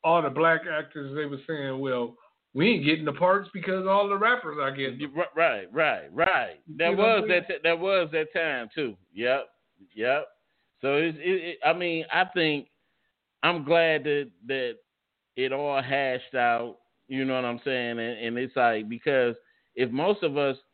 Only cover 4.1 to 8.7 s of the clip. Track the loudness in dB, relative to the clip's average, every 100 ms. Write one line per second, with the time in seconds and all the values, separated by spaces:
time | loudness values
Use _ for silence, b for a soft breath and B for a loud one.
4.1 | 2 2 0 -4 -4 -4 -2 -6 -6 -8
5.1 | -4 -4 2 2 2 -6 0 0 0 -6
6.1 | 0 2 2 -2 -10 -18 -2 0 4 4
7.1 | 4 2 0 0 -2 0 0 2 2 2
8.1 | -2 -2 -2 -2 -4 -6